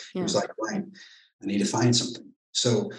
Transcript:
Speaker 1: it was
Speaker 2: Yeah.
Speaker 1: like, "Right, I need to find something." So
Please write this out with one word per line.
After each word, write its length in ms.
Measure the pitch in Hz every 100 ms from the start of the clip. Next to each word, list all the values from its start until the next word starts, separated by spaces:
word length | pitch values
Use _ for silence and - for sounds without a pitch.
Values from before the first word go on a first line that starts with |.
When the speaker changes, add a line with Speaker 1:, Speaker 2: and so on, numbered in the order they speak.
| - -
Speaker 1:
it 80 |
was 100 | 180
Speaker 2:
Yeah. 60 | 107
Speaker 1:
like, 80 | - -
"Right, 260 | 226 101 - - - - _ _
I 40 | 98
need 140 | 101
to 60 | 101 120
find 180 | 123 120
something." 300 | - - - - _
So 360 | - 123 110 -